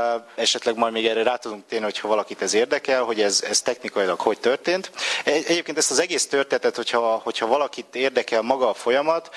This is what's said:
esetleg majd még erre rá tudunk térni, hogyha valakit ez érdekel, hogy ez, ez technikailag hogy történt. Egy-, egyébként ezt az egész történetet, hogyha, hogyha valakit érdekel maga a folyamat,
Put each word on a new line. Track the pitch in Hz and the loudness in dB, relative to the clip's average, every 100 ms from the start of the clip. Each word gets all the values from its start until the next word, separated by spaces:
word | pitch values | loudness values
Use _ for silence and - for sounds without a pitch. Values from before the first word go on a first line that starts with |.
| 120 117 113 - | 0 -2 -6 -4
esetleg | 113 120 120 113 | -2 0 0 0
majd | 117 | 0
még | 113 113 | 2 0
erre | 113 | 2
rá | 113 123 | 2 0
tudunk | 117 104 - | -4 -12 -6
térni, | 113 107 | -4 -2
hogyha | 98 104 | -4 0
valakit | 107 98 101 | 0 0 -4
ez | 95 | 0
érdekel, | 101 123 143 - 131 | 2 2 0 0 0
hogy | 117 110 | 0 0
ez, | 104 95 - | 2 2 0
ez | 104 | -2
technikailag | - 123 113 - 95 85 | -2 -4 -4 -2 0 0
hogy | - 104 | 0 0
történt. | 117 139 - 180 190 - - - | 0 0 0 -2 -4 -8 -4 -4
Egy-, | - 151 160 | 0 0 2
egyébként | 170 165 156 | 0 0 -2
ezt | 143 | 0
az | 135 | 2
egész | 180 180 - | 0 0 0
történetet, | 139 139 131 120 113 | 0 0 0 0 -2
hogyha, | 113 120 117 113 | -2 0 2 0
hogyha | 117 110 113 | -2 -4 0
valakit | 135 139 - - 123 | 2 0 -6 -10 -2
érdekel | 135 127 110 113 | 0 0 0 0
maga | 110 135 123 | 2 2 2
a | |
folyamat, | - - 127 151 165 160 | 0 2 2 2 0 -2